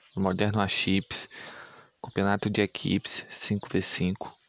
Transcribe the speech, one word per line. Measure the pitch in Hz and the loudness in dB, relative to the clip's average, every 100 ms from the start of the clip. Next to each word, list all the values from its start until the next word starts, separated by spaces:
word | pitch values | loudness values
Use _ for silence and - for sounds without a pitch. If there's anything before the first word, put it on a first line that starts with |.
| _ - | _ 0
do | |
Moderno | 95 92 104 107 98 | 2 4 2 4 2
Chips, | - - 95 - - - - - - - - - _ | 2 2 2 2 -8 -8 -14 -14 -14 -18 -20 -20 _
campeonato | - - 98 101 107 | -6 0 2 2 0
de | 104 | 2
equipes | 101 - 98 92 - - - | 0 0 0 0 0 -8 -8
cinco | - - 104 - | -10 -4 -4 0
V | 95 | -2
cinco | - - 90 98 - - | 0 0 0 -2 -8 -14